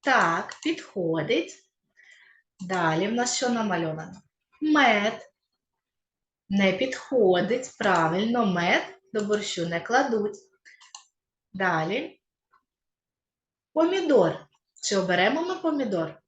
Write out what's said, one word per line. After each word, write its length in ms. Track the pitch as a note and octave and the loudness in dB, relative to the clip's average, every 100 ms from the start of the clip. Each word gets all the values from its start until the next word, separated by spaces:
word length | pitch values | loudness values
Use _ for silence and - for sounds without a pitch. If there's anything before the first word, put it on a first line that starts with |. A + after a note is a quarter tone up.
Так, 540 | C#4+ B3 F3 E3+ - - | 2 2 2 0 -6 -6
підходить. 1040 | D4 E4 - G3+ E3 D#3+ D3 C#4 - - _ _ _ _ _ - _ _ _ _ | -6 -6 -8 -6 -2 -2 0 -2 -2 -14 _ _ _ _ _ -20 _ _ _ _
Далі 480 | F3+ F#3 E3 D#3+ G#3 | -6 -2 0 0 -2
в 40 | |
нас 240 | A#3 B3 - | -2 -2 -2
що 140 | B3 | -2
намальовано? 720 | A#3 G#3+ F3 E3 D#3 E3+ - _ _ _ _ | -2 -2 -2 -4 -6 -12 -18 _ _ _ _
Мед. 720 | D4+ D4+ B3+ G#3 G#3 A3 - _ _ _ _ _ _ _ _ _ _ _ _ | 2 4 6 4 0 -4 -16 _ _ _ _ _ _ _ _ _ _ _ _
Не 240 | G3 G3 | 2 2
підходить. 1040 | F#3 C4 - - C4 G3 F3+ F3+ B3+ - - | 2 -2 -4 -2 2 4 4 2 -2 -4 -4
Правильно, 680 | G3+ F3 D#3+ F3 A3+ A#3+ G#3 | 0 2 2 0 0 0 0
мед 380 | F3 F3 C4+ - - _ | 0 2 0 -2 -16 _
до 80 | G#3+ | -6
борщу 460 | G#3 G#3+ G3+ F#3 E3+ | -2 -2 -2 -6 -4
не 120 | E3+ | -6
кладуть. 560 | - B3 C#4 A3+ G#3 - _ _ - _ - - _ _ _ _ _ | 0 0 2 0 -2 -6 _ _ -20 _ -20 -20 _ _ _ _ _
Далі. 680 | F#3+ F#3+ E3 D#3+ A3+ F4 - _ _ _ _ _ _ _ _ _ _ _ _ _ _ _ | -4 -2 0 -2 -4 -6 -14 _ _ _ _ _ _ _ _ _ _ _ _ _ _ _
Помідор. 760 | D#4 E4 F#4+ D#4+ B3+ E3 - - _ _ _ | 0 2 2 4 4 4 0 -14 _ _ _
Чи 140 | - G3+ | -4 -2
оберемо 440 | F3+ F3 G3 D4 | 0 2 2 0
ми 140 | F4 F#4 | -4 -4
помідор? 640 | E4 D4 A#3 F#3 D#3+ - | -4 -2 -2 -4 -4 -10